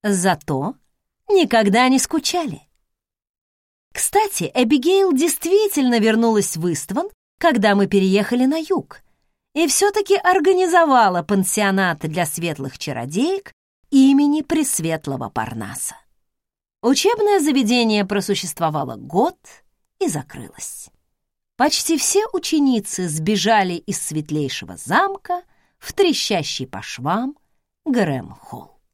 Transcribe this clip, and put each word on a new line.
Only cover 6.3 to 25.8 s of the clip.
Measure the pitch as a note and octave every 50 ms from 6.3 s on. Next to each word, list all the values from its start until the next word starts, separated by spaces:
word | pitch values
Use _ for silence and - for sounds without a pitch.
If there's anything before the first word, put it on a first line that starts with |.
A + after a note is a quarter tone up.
| A3 G#3 G3 - -
в | E3 D#3+ F3+
Истван, | E3 - - - G3 A#3+ F4 G#4 _ _ _ _ _ _
когда | - - A#3+ A#3 G3 G#3+ G3+
мы | G3+ G3+
переехали | F#3+ - G3 F#3+ F#3+ F#3+ G3+ G#3 - A#3+ A#3+ B3+
на | C4 D4
юг, | E4 D#4+ - F#4 F4+ - _ - - _ _ _ _ _ _ _ _ _ _ _
и | C#4+ E4
все-таки | D4 - - G4 G#4 G4+ G#4+ G4+ - G4+
организовала | F#4+ - F4 F#4 F#4+ D4 F#4 F#4+ F4+ F#4 F4 E4 F4 E4 D4+ C4 B3 A3 G3 F3+ F3 E3
пансионат | - G#3 G3 F#3+ - - - G#3 G3 F#3+ F#3+ F#3+ F3+ E3 D3+
для | - D#3+ D#3 F3+ F3
светлых | D#3+ - - D#3+ E3+ D3+ - C3+ C3+ -
чародеек | - - - C3+ A#2 A#2 C3+ D3+ F#3+ C4 E4 F#4+ G4 - - _ _ _ _ _ _ _ _
имени | - C4+ C4 C4+ C#4 C#4 D4 D4 C#4+ D#4
Пресветлого | D4+ _ E4+ D#4+ D4+ - - - D#3+ E3 D#3+ D#3+ _ C#3+ C#3 B2 B2+ G2+
Парнаса. | _ A2+ A2 A2+ A2+ A2 G#2+ G2+ G2+ - - - - - _ _ _ _ _ _ _ _ _ _ _ _ _ _ _ _ -
Учебное | A#3 C#4 - - F#4+ A#4+ A4 G#4+ G#4 G#4 G4
заведение | D4 D4+ C#4 C#4 B3+ G3+ A#3+ B3 A#3 A3 G#3+ G#3 G3+
просуществовало | F#3+ G#3 G3+ F#3+ - G3+ G3 - E3+ - - E3 D#3 D3+ D3+ C#3 B2+ A#2+
год | G#2 A#2 C#3 D#3 F3+ B3 F4 F4+ _ _ - - _ _ _ _ _ _ _ _ _
и | G4 D#4+
закрылось. | D3+ D3+ C3+ _ - - A2+ - - - - - - - - - _ _ _ _ _ _ _ _ _ _ _ _ _
Почти | _ B3 D4+ - - - - E4
все | C#4+ - - - G4 G#4+ A4+ -
ученицы | F4+ - - D#4+ D#4 C#4+ C4+ B3+ A3 G3+ - - - F3+
сбежали | F3 D3 D#3 D#3 F3+ G#3+ G3 D#3+ G#3 A3+ G#3+ F#3+ F3+ F3
из | F3 - - G3 -
светлейшего | - - D#3 D#3 D#3 - D3+ D3+ D3 C3+ - - - E2+ F2+
замка | E2+ - - E3+ C4+ F#4+ G4 G4 G4 _ - F4+ F4+ F4+ _ _ _ _ _ _
в | _